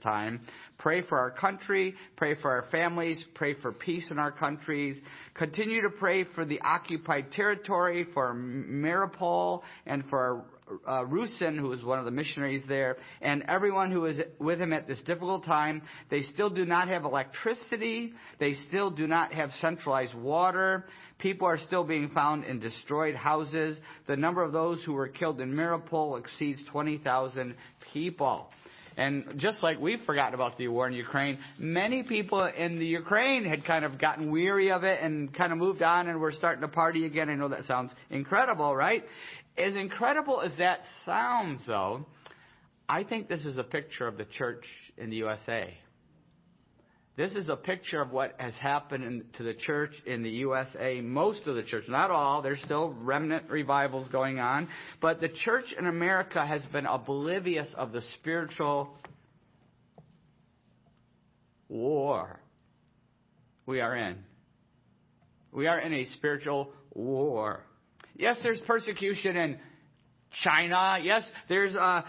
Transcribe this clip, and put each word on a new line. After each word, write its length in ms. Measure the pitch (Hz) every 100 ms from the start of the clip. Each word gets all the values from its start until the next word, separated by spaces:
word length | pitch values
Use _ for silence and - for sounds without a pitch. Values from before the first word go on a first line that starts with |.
time. 380 | 110 107 107 117 117 - - -
Pray 240 | 151 170
for 160 | 180 147
our 140 | 127
country, 640 | - 190 196 - 196 190 190 - -
pray 200 | 151 147
for 160 | 143
our 140 | 127 127
families, 540 | 165 170 170 165 160 -
pray 220 | - 143 143
for 160 | 127
peace 340 | 107 - 170 165
in 80 | 151
our 120 | 147
countries. 720 | 143 147 147 - 147 143 139 - - -
Continue 480 | - 160 147 220 226
to 80 | 202
pray 360 | 202 185 185 180 -
for 100 | 160
the 160 | 147
occupied 720 | - 165 - 165 165 147 139
territory, 720 | - 202 202 202 190 180 175 175
for 220 | 156 127 120
Mariupol, 1300 | 123 127 110 139 151 180 196 - 175 175 180 175 - - -
and 180 | 139 135
for, 340 | 139 127 123 117 - - 101 -
uh, 180 | 131
Rusin, 540 | 127 165 226 - 175 151
who 120 | 139
was 140 | 127
one 160 | 120 131
of 60 | 120
the 60 |
missionaries 520 | 123 147 - 139 135 135
there, 300 | 139 135 127 - -
and 220 | 139 143 -
everyone 440 | - 202 196 185
who 140 | 185 160
is 140 | 147 160 -
with 200 | 147 170
him 140 | 175
at 140 | 156 -
this 120 | 127
difficult 440 | - 170 180 190 160
time. 380 | 156 151 156 151 - -
They 140 | 147
still 260 | 139 - 208
do 160 | 180 175
not 240 | 175 180
have 160 | 180 151
electricity. 1080 | 131 - - 220 233 - 233 226 226 233 - - -
They 160 | 147 139 -
still 220 | 185 202
do 180 | 151 156
not 240 | 165 160
have 200 | 151 147 135
centralized 540 | 165 170 - 135 123 117
water. 720 | 123 156 185 185 190 190 185 - - -
People 280 | 190 190 185
are 120 | 160
still 240 | - 180 160
being 240 | 160 143
found 340 | 156 147 151
in 160 | 135 127
destroyed 560 | 110 - - 147 156 135
houses. 600 | 147 156 147 160 156 156 - - -
The 100 | 139
number 260 | 156 175
of 80 | 165
those 320 | 156 165 170
who 100 | 165
were 140 | 139 131
killed 320 | 135 165 135
in 140 | 127
Mariupol 640 | 143 165 165 165 165 151 127
exceeds 420 | 120 - 151 135 -
twenty 320 | 143 151 151
thousand 580 | 147 127 131 131 123 120 - - -
people." 560 | 147 170 175 139 92 - - - - - -
And 440 | 135 139 - 139
just 240 | 180 214
like 160 | 165 156
we've 220 | 147 233 -
forgotten 300 | 147 131 123
about 200 | 127 120
the 80 | 123
war 200 | 117 127
in 60 |
Ukraine, 460 | 123 120 143 139 135 - -
many 460 | 156 170 208 254
people 400 | 247 220 190 196 185
in 320 | - 170 170
the 80 | 165
Ukraine 580 | 165 165 208 254 269
had 220 | 202 156 143
kind 180 | 160
of 140 | 151 135
gotten 320 | 156 151 151
weary 420 | 156 180 196 196
of 120 | 185
it 180 | 190 180
and 320 | 160 151 139
kind 180 | 143 180
of 60 | 165
moved 240 | 180 190
on 260 | 165 175 175
and 120 | 165
were 120 | 156
starting 300 | 151 170 131
to 60 | 151
party 400 | 160 165 165 160
again. 200 | 151 151
I 60 |
know 140 | 143 143
that 180 | 131 -
sounds 260 | 127 127 - -
incredible, 640 | 139 139 202 254 202 147 135
right? 280 | 156 226 - - - - - -
As 180 | 185 196
incredible 640 | 196 - 240 294 294 262
as 100 | - 143
that 220 | 180 175 - - -
sounds, 580 | 180 240 247 196 131 117
though, 400 | 107 95 120 151 - - - - - _ _ -
I 160 | 156
think 240 | 202 226 -
this 180 | 170 147
is 100 | 131
a 60 |
picture 440 | 120 160 156 - 120
of 120 | 107
the 60 | 104
church 400 | - 127 120 - - - -
in 140 | 113
the 60 | 110
U 120 | 110
S 80 | 107 -
A. 280 | 117 92 87 - _ _ _ _ _ _ _ _ _ _ _ _ -
This 180 | 175
is 140 | 202 160
a 80 | 139
picture 460 | - 185 - 156
of 100 | 135
what 220 | 131 131 -
has 160 | 123 107
happened 480 | 139 143 143 139
in, 200 | 123 123 110 -
to 60 |
the 100 | 117
church 380 | 113 - 147 147 147 -
in 160 | 123
the 80 | 113
U 240 | 113 135 131
S 100 | 131 -
A, 200 | 131 127
most 440 | 117 131 190 208 151
of 100 | 123
the 60 |
church, 220 | 107 113 107
not 220 | 127 185
all. 320 | 170 143 143
There's 180 | 135 139
still 260 | - 147 165
remnant 640 | 127 117 139 156 160 -
revivals 560 | 147 139 139 139 131 131
going 320 | 131 135 131
on. 280 | 123 139 175 - - -
But 220 | 160 160
the 80 | 165
church 420 | 165 - 240 247 -
in 80 | 180
America 580 | 170 175 190 185 170
has 220 | 147 151 139
been 160 | 147 139
oblivious 840 | 127 113 139 147 185 180 165 143 -
of 140 | 123
the 100 | 117 120 -
spiritual 840 | 156 165 156 - 151 143 139 - - - _ _ _ _ _ _ _ - - _ _ _ _ _ _ _ _ _ _ _ _ _ _ _ -
war 680 | 110 123 151 139 117 85 - - _ _ _ _ _ _ _ _ _ _ _ -
we 120 | 131
are 160 | 117 123
in. 220 | 104 92 98 - _ _ _ _ _ _ _ _ _ _ _
We 160 | 139 151
are 120 | 170
in 140 | 151
a 120 | 151 127
spiritual 680 | - 151 147 147 143 139 - - -
war. 680 | 120 135 147 117 107 - - _ _ - - -
Yes, 240 | 220 240
there's 200 | 240 226
persecution 760 | - 233 214 185 196 196 196 175
in 220 | 160 131 - - _ _ _ _ _ -
China. 540 | 185 156 170 180 190 190
Yes, 220 | 165 220 - - -
there's, 280 | 185 196 190
uh, 260 | 185 175